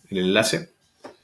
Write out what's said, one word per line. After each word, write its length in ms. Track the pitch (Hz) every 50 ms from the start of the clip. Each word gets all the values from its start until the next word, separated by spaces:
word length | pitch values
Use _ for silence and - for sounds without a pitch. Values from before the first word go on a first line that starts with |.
| _ _
el 80 | 98 95
enlace. 560 | 92 92 98 110 113 - - 170 165 - _ _ _ _ _ _ - - - _